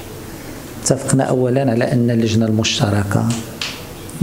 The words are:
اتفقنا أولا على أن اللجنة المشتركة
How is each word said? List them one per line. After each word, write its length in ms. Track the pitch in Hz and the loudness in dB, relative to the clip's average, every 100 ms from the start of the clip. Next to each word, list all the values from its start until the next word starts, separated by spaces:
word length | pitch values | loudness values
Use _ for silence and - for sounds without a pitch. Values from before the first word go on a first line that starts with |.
| - - - - - - - - | -8 -12 -14 -12 -12 -14 -14 -6
اتفقنا 420 | - 135 135 135 | -2 0 2 2
أولا 460 | 139 131 127 127 135 | 2 2 2 2 2
على 220 | 113 127 | 2 2
أن 180 | 123 120 | 2 4
اللجنة 360 | 117 110 107 113 | 2 2 2 4
المشتركة 840 | 110 104 - 104 101 101 107 113 120 - - - - - - - - | 2 0 0 2 2 2 2 2 -2 -6 -8 -8 -8 -12 -14 -14 0